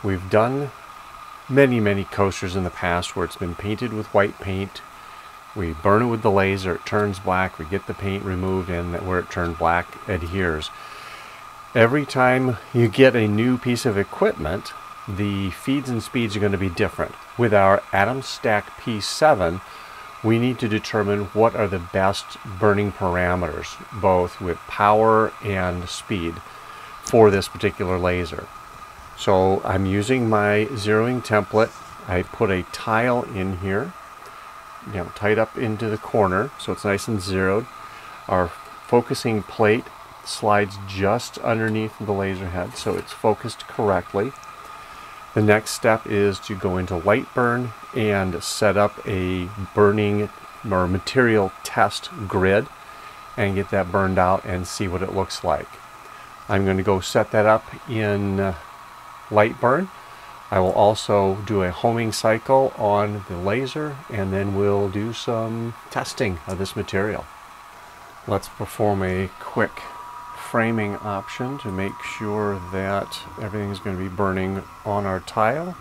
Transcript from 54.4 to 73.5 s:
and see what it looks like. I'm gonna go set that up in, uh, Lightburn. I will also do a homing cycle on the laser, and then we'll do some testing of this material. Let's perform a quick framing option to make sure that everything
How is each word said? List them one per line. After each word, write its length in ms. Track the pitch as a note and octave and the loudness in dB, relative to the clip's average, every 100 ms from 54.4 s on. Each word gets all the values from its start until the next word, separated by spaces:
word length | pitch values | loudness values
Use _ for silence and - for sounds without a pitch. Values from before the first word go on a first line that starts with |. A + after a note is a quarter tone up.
| - | 0
and 220 | F#2 F#2 | -6 -6
see 200 | - G2+ | -4 -4
what 140 | F2 | -2
it 140 | F#2+ F#2+ | -2 -2
looks 280 | F#2+ - | -4 -4
like. 240 | F2+ D2+ - - - - - - - - - | -2 -2 -2 -16 -20 -20 -20 -20 -20 -20 -4
I'm 200 | G2+ G2 | 0 2
gonna 160 | F#2+ | 2
go 160 | F#2+ F#2+ | 2 0
set 320 | - A#2+ G#2+ | 2 0 2
that 160 | A2+ G#2+ | 2 4
up 180 | A2 - - - | 4 0 -16 -8
in, 500 | A2+ G#2 G2+ G2+ F#2+ | -4 0 0 0 0
uh, 160 | G2 E2+ - - - - - - - | -2 -4 -10 -20 -20 -20 -20 -20 -2
Lightburn. 580 | G#2+ A2 - A#2+ C#3 F#3 - - - - - - | 4 4 4 2 2 0 -8 -20 -20 -20 -20 -2
I 80 | G2 | 2
will 120 | F#2 | 2
also 640 | - G#2 A2 - G#2 G2 F#2+ G2+ | 6 4 4 2 2 4 0 0
do 160 | G#2 | 0
a 80 | F#2 | 0
homing 400 | F2+ A#2+ A#2 A2+ | 0 0 2 0
cycle 600 | G#2 A2+ A2 - C3+ C3 - | 0 2 0 4 4 4 2
on 480 | G#2+ G2+ G#2 G#2 G2 | 2 2 2 -4 -8
the 100 | F2 | -4
laser, 580 | F#2 A2 C3+ D#3 D3+ C#3 - | -2 -2 -2 -4 -6 -8 -8
and 200 | A2 F#2+ | -4 -2
then 240 | F#2+ G2 G2 | -2 -2 0
we'll 340 | G2+ G2+ G2+ | 2 2 0
do 240 | G2+ A2 | -2 -4
some 600 | A#2 - A#2 A2+ A2+ A#2 A#2 - | -6 -4 -2 -2 -4 -6 -10 -10
testing 500 | C#3 C3 - A#2 E2+ - | -8 -8 -2 -2 -2 -6
of 140 | F#2+ | -6
this 160 | F#2+ - | -6 -6
material. 500 | G2 G2 G#2 G2 - - - - - - - - - - - | -4 -2 -2 -4 -10 -16 -20 -20 -20 -20 -20 -20 -20 -16 -2
Let's 220 | G2+ - | -2 -4
perform 520 | - G#2 - G#2 G2 | -10 -10 0 2 2
a 300 | F#2 F#2 F#2+ - | 0 -2 -4 -6
quick 420 | - - G#2+ - - - - - - - | -8 -2 -2 -2 -14 -14 -16 -16 -16 -14
framing 600 | - A#2+ A2+ A2+ G#2 G2+ | -4 0 0 0 -2 -4
option 600 | G#2+ G2+ - - B2+ C#3 | -6 -6 -6 -8 -8 -6
to 140 | A#2 | -6
make 280 | F#2 G2 - | -4 -4 -6
sure 580 | - - G#2+ G#2 G#2 G2 F2 | -12 -8 -4 -2 -2 -4 -6
that 480 | F#2+ F#2+ G2 - - - - | -4 -2 -2 -4 -10 -14 -10
everything 300 | G#2+ | -8